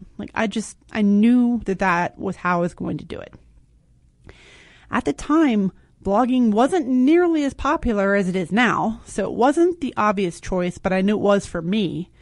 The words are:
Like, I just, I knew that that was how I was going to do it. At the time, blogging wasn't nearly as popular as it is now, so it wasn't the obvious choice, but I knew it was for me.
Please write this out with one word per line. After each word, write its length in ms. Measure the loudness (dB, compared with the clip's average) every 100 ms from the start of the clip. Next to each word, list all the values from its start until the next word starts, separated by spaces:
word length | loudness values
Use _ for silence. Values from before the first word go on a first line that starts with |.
| -20 -14
Like, 120 | -10
I 140 | -4 -4
just, 280 | -4 -8 -12 -10
I 120 | -2
knew 580 | 2 4 4 4 2 0 -4
that 120 | -2
that 380 | 0 0 -2 -4
was 180 | -8 -4
how 220 | -2 0
I 20 |
was 120 | -2
going 240 | -4 -8 -8
to 60 |
do 160 | -10 -14
it. 140 | -16 -20 _ _ _ _ _ _ _ _ -20 -20 -20 -20 -20 -20 -8
At 140 | -4
the 80 | -4
time, 600 | -6 0 2 2 2 -2 -4 _ _
blogging 500 | -2 0 2 2 2
wasn't 340 | 2 2 0 0
nearly 580 | 2 4 4 4 0
as 80 | -2
popular 600 | -4 -2 -2 -2 0 2
as 140 | 0 0
it 80 | -2
is 160 | -2
now, 480 | 0 2 0 -2 -6
so 200 | -10 -6
it 80 | -4
wasn't 480 | 0 2 4 2 0
the 120 | -6 -2
obvious 440 | 0 0 -2 -4
choice, 380 | -6 -4 -4 -4
but 140 | -2
I 80 | 0
knew 160 | 2 2
it 40 |
was 240 | 2 2
for 160 | 0 -6
me. 500 | -4 -2 -2 -4 -10 _